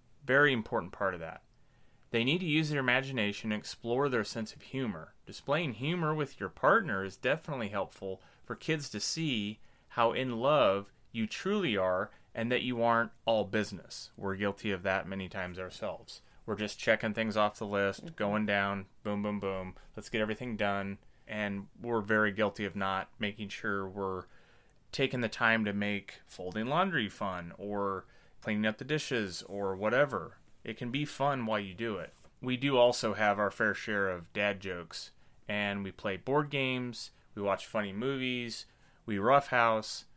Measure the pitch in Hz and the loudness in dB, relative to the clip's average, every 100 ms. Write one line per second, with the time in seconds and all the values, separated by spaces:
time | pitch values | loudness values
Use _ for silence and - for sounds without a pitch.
0 | - - 127 135 147 123 107 113 87 - | -20 -8 2 6 6 4 0 -2 -2 -2
1 | 98 87 82 - - _ - - - - | -2 -2 -6 -12 -18 _ -20 -20 -20 -20
2 | - 117 123 180 175 151 151 143 127 127 | -4 0 2 2 2 2 2 0 2 2
3 | 135 131 104 101 110 104 - - 117 123 | 2 0 0 0 -2 -4 -4 -8 -2 2
4 | 139 123 104 117 110 - - 135 120 82 | 2 2 0 -4 -6 -10 -8 -4 -4 -4
5 | 78 - - - - 151 160 107 143 180 | -10 -18 -16 -8 -2 0 0 -2 -2 0
6 | 156 156 139 - 95 - 147 220 170 98 | 0 0 -2 -4 -8 2 4 6 4 -2
7 | 95 - 127 160 - 135 101 101 - - | -2 -2 0 0 -2 -4 -2 -2 -4 -4
8 | 98 95 - - - 110 - 156 143 104 | -8 -8 -12 -16 -10 -6 -2 -2 -2 -4
9 | - 160 160 113 104 107 - - - - | -4 -2 -2 0 -2 -6 -14 -20 -6 2
10 | 117 92 131 113 135 151 104 98 101 - | 2 2 -2 0 4 6 6 4 -2 -14
11 | - 113 110 - 190 214 165 98 92 92 | -10 -4 -4 -2 -2 0 2 2 2 2
12 | 107 - - 117 117 123 123 117 117 117 | -2 -8 -12 -4 0 0 0 2 4 4
13 | 113 - - 110 98 110 98 90 - - | 2 -2 2 2 2 0 0 -4 -10 -14
14 | - - 98 95 101 - 107 95 95 92 | -14 -8 -4 0 -2 -2 -2 -2 0 0
15 | 85 98 90 98 90 90 90 - 101 87 | -2 -6 -6 -6 -6 -6 -10 -8 -8 -8
16 | - - - - - 104 104 - - 110 | -12 -20 -20 -12 -4 -2 -4 0 2 2
17 | 113 104 113 104 104 - 101 101 98 - | 2 0 0 2 2 0 -2 2 2 0
18 | 165 - 101 107 104 101 98 98 95 - | -8 -4 0 0 2 2 2 -2 -8 -10
19 | 107 101 104 101 98 95 92 - - - | -4 -2 -2 -2 -2 -4 -6 -12 -16 -14
20 | - 113 107 107 123 107 104 98 98 98 | -4 -2 0 -2 -4 0 0 0 -2 -8
21 | - - - 107 104 98 98 - 120 117 | -14 -20 -10 -4 -2 -4 -8 -8 -2 0
22 | 101 107 104 98 104 104 101 101 98 95 | 2 4 4 2 0 0 -4 -2 -2 -2
23 | - - 104 98 101 - 110 98 98 98 | -4 -4 -4 -4 -8 -6 -2 -2 -2 -2
24 | 95 92 - - - - - - - - | -2 -4 -8 -16 -20 -20 -20 -20 -8 -2
25 | 135 127 110 - 113 113 104 101 104 101 | 0 0 -2 2 4 4 2 0 -2 -2
26 | - - - - 92 104 117 156 190 160 | -6 -16 -16 -10 -6 -4 0 0 2 0
27 | 101 - 101 90 85 - 101 101 101 92 | -2 -2 -4 -4 -8 -10 -6 -2 -2 -4
28 | - - - - 113 107 110 107 131 151 | -8 -20 -20 -10 -2 0 0 -2 -2 -2
29 | - 123 98 85 - 101 98 95 107 123 | 0 0 0 -4 -6 -2 -2 0 2 4
30 | 147 104 - - - - 117 110 120 139 | 4 0 -6 -14 -20 -14 -10 -6 -4 -2
31 | 147 - 143 135 110 107 98 92 117 95 | -2 0 0 0 0 -2 -2 -4 -4 -4
32 | 78 - - - 123 123 139 131 120 - | -6 -12 -20 -8 -4 0 4 8 8 6
33 | 110 98 107 101 101 - 110 95 - 104 | 0 2 4 4 2 2 0 0 0 0
34 | 95 87 85 104 101 95 95 87 82 - | 2 0 -4 0 0 0 -4 -6 -8 -12
35 | - - - - - 104 101 101 98 - | -14 -18 -20 -14 -6 -2 -2 -2 -6 -6
36 | 104 95 - 147 147 139 131 127 123 117 | -4 -4 0 2 2 0 0 -2 -4 -8
37 | - - _ 104 101 95 - 113 101 98 | -12 -16 _ -4 0 0 0 -2 -2 -2
38 | 131 135 127 123 117 - - _ - - | -2 -2 -2 -2 -4 -8 -14 _ -20 -14
39 | - 101 110 139 - 123 117 110 - - | -4 2 6 6 6 4 6 4 0 -8
40 | - | -12